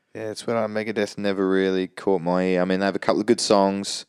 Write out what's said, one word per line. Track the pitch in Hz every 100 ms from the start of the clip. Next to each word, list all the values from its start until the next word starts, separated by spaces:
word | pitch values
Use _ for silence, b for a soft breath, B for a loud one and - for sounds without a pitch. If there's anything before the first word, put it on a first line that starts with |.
| _ 110
Yeah, | 110
it's | 104 -
when | 117
I, | 110
Megadeth | 107 107 107 104 -
never | 101 98 95
really | 95 95 95 92
caught | - - 92
my | 82 90
ear. | 92 90
I | 92
mean, | 92
they | 98
have | 95
a |
couple | - 90
of | 107
good | 113
songs, | - 101 98 98 101 -